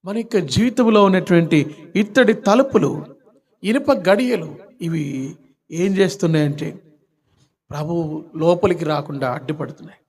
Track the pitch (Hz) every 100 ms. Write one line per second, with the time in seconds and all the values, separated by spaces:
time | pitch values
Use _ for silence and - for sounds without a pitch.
0 | 180 214 226 208 151 127 240 247 226 214
1 | 196 185 170 170 165 160 - - - 190
2 | 214 262 214 220 202 220 269 214 147 147
3 | - - _ _ _ _ 185 254 294 269
4 | 180 208 247 220 156 - - _ 170 165
5 | 143 135 135 - _ _ _ 160 190 190
6 | 190 - 170 156 147 143 156 - _ _
7 | _ _ _ _ _ _ _ 147 156 170
8 | 160 156 156 160 165 175 190 170 156 151
9 | 147 139 135 123 131 156 131 - 165 _